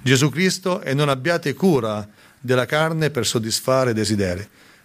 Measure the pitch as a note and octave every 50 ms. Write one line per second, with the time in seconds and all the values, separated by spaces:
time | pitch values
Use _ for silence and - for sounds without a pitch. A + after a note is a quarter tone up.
0 | - B2+ C3 C3 D3+ D3+ - D3 F#3 F#3 F#3 - - F#3 F3+ - - - C3+ C#3
1 | D3+ D3 C#3 C3 B2+ E3 E3+ E3+ E3+ D3+ C3 - - G3 E3+ C3 A2 A2 G#2+ G#2+
2 | G#2+ G#2 - _ - - _ _ - A#2+ B2+ B2+ B2 - - D3+ D#3 D#3+ E3 D#3+
3 | D#3 D3 D3+ B2 A2+ - - A#2+ A2 A2+ G#2+ - - - C3 C3 C3 B2 A2+ G#2+
4 | A2 G#2 A2 G#2 G2 F#2 F2+ F2+ G2+ - _ _ - - - _ _